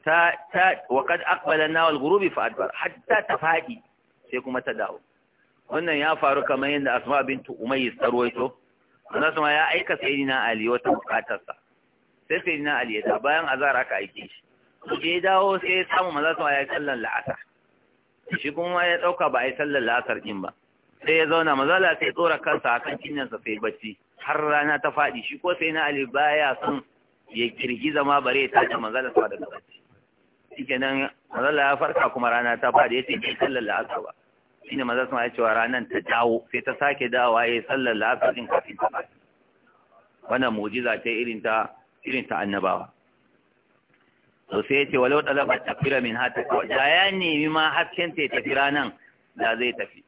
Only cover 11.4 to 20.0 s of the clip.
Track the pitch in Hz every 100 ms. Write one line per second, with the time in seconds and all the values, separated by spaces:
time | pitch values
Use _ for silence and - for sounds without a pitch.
11.4 | - - _ _ _ _ _ _ _ 170
12.4 | 180 156 147 139 123 107 - 107 135 156
13.4 | 160 131 143 127 127 98 101 - - -
14.4 | _ _ _ _ - - 156 175 185 190
15.4 | 196 190 185 185 180 185 185 147 156 160
16.4 | 151 143 135 143 147 127 110 120 - -
17.4 | - _ _ _ _ _ _ _ - -
18.4 | 143 147 175 180 175 175 175 175 160 -
19.4 | 131 131 147 143 117 120